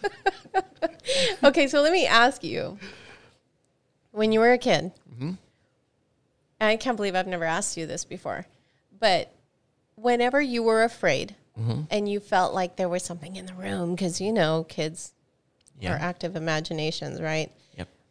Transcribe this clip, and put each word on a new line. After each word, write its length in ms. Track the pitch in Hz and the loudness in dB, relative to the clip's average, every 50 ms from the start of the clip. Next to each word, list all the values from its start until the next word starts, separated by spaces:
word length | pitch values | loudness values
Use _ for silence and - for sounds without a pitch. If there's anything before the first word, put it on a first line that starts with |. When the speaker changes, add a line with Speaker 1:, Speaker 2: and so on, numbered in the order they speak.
| - | -6
Speaker 1:
<laughs> 40 | 403 - - - 392 - - - - - 381 381 - - - - 330 - - - - 523 539 523 480 392 - - | -6 -6 -2 -2 -2 -2 -4 -10 -4 -4 -4 -4 -4 -8 -6 -6 -6 -6 -6 -4 -2 0 2 2 0 2 6 6
Speaker 2:
Okay, 240 | 285 277 330 285 262 | 6 6 6 2 4
so 140 | 302 285 | 4 4
let 100 | 285 311 | 4 4
me 140 | 349 370 294 - | 4 4 4 4
ask 360 | - 226 233 254 277 - - | 6 6 6 4 2 0 -8
you. 340 | 160 110 - - 135 180 208 196 190 - - - - - - - - _ _ _ _ _ _ _ _ _ _ _ _ _ _ _ _ | -6 -6 -4 -6 -6 -10 -12 -16 -18 -20 -20 -20 -20 -20 -20 -20 -20 _ _ _ _ _ _ _ _ _ _ _ _ _ _ _ _
When 200 | - 208 214 220 | -4 -2 0 2
you 80 | 220 220 | 4 4
were 120 | 226 240 247 | 6 6 4
a 40 | 247 | 4
kid, 340 | 247 254 185 147 156 190 - _ _ - 120 | 4 2 2 2 0 -2 -10 _ _ -20 -12
Speaker 1:
Mm-hmm. 180 | 117 131 160 185 185 _ _ _ _ _ _ _ _ _ _ _ _ _ _ _ _ _ _ _ _ _ _ _ - | -8 -8 -8 -8 -8 _ _ _ _ _ _ _ _ _ _ _ _ _ _ _ _ _ _ _ _ _ _ _ 0
Speaker 2:
and 100 | 214 214 | 2 2
I 80 | 220 226 | 2 2
can't 180 | - 262 240 208 | 0 -2 -2 0
believe 180 | 208 196 180 | -2 -2 0
I've 120 | 185 185 190 | 0 -2 -2
never 160 | 185 175 165 | -4 -4 -2
asked 320 | 160 160 180 202 - - 170 | -2 -2 -2 -2 -4 -6 -6
you 80 | 160 151 | -8 -8
this 180 | - 170 - | -8 -8 -10
before, 400 | - - 185 - - 98 - - _ _ _ _ _ _ _ _ _ _ 196 | -10 -12 -12 -8 -8 -8 -8 -10 _ _ _ _ _ _ _ _ _ _ -2
but 320 | - 208 185 160 - - _ _ _ _ _ _ _ _ _ _ _ _ _ | 2 2 2 2 0 -4 _ _ _ _ _ _ _ _ _ _ _ _ _
whenever 460 | - 220 247 240 240 240 247 254 285 | -4 0 2 2 4 2 2 2 2
you 220 | 294 262 240 233 226 | 0 2 0 0 2
were 180 | 226 220 220 226 | 4 4 4 4
afraid 520 | 233 233 - - 175 139 139 - 98 - _ _ _ - 110 | 2 0 0 0 0 2 0 -2 -6 -10 _ _ _ -10 -4
Speaker 1:
Mm-hmm. 220 | 113 113 113 131 151 151 | -2 -2 -2 -2 -4 -4
Speaker 2:
and 160 | 208 208 208 208 | -2 -2 -2 -2
you 120 | 202 202 | -4 -4
felt 320 | 202 - 214 185 185 - - | -4 0 2 2 2 2 0
like 240 | 190 185 175 180 - | -2 -2 -2 -2 -4
there 100 | 185 175 | -4 -2
was 160 | 175 180 - | -2 -4 -6
something 320 | - 175 175 151 175 185 | -6 -12 -12 -12 -14 -14
in 100 | 190 185 | -14 -14
the 80 | 185 185 | -14 -14
room, 440 | 180 185 196 196 190 175 170 180 175 | -12 -8 -6 -4 -4 -2 -2 -2 -2
'cause, 240 | 190 175 165 - | -2 -2 -2 -2
you 100 | 190 208 | -2 0
know, 320 | 226 220 170 156 160 160 160 - | 2 2 2 2 2 0 -2 -6
kids 420 | - - 156 160 165 - - - _ _ _ _ _ _ _ _ _ _ _ _ _ 139 | -6 -6 -6 -6 -6 -10 -16 -18 _ _ _ _ _ _ _ _ _ _ _ _ _ -10
Speaker 1:
Yeah. 160 | 107 - 175 | -6 -4 -4
Speaker 2:
are 60 | - | -4
active 380 | - 175 180 - - 165 190 170 | -4 -6 -6 -6 -8 -6 -6 -4
imaginations, 840 | 160 165 156 156 160 - 165 156 151 156 160 - 151 143 - - | -4 -2 -2 -2 -4 -4 -6 -4 -4 -4 -4 -6 -8 -8 -8 -6
right? 320 | 160 156 156 160 151 - _ _ _ _ - - | -6 -4 -2 -4 -4 -6 _ _ _ _ -14 -14
Speaker 1:
Yep. 120 | 87 - _ _ _ _ | -14 -14 _ _ _ _